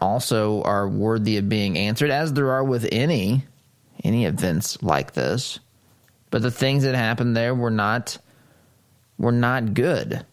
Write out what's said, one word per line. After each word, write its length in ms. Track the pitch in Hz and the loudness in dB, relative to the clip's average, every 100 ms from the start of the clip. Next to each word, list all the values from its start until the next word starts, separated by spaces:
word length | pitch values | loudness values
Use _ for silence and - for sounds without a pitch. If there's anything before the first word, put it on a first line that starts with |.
also 640 | 92 117 - 113 107 107 | 0 0 0 0 2 0
are 260 | - 101 98 | 0 0 0
worthy 480 | 101 107 113 107 107 | 0 0 2 2 0
of 120 | 101 | 0
being 280 | 107 101 85 | 0 0 0
answered, 320 | 101 110 147 | 0 0 0
as 240 | 139 160 | 0 0
there 180 | 139 135 | 0 2
are 120 | 131 | 2
with 260 | 135 123 110 | 0 0 0
any, 520 | 110 143 147 95 131 - - _ _ _ - | 0 2 2 2 0 -2 -12 _ _ _ -6
any 220 | - 117 98 | 0 2 0
events 560 | - 90 80 - - | 0 0 0 -4 -4
like 320 | - 73 69 | 0 0 0
this. 460 | - 64 110 - - _ _ _ _ _ _ - | -2 -2 -2 -6 -10 _ _ _ _ _ _ -6
But 100 | 120 | -2
the 80 | 123 | -2
things 340 | 120 135 139 | 0 0 2
that 120 | 135 127 | 2 0
happened 420 | 110 117 120 113 | 0 0 0 0
there 160 | 117 | 0
were 160 | 127 120 | 0 0
not, 480 | 110 104 117 - - _ _ _ _ _ _ _ _ _ - | 0 0 0 -4 -12 _ _ _ _ _ _ _ _ _ -2
were 120 | 120 | 0
not 440 | 120 120 131 110 98 | 2 2 0 0 0
good. 500 | 143 131 55 - - | 0 0 -4 -8 -8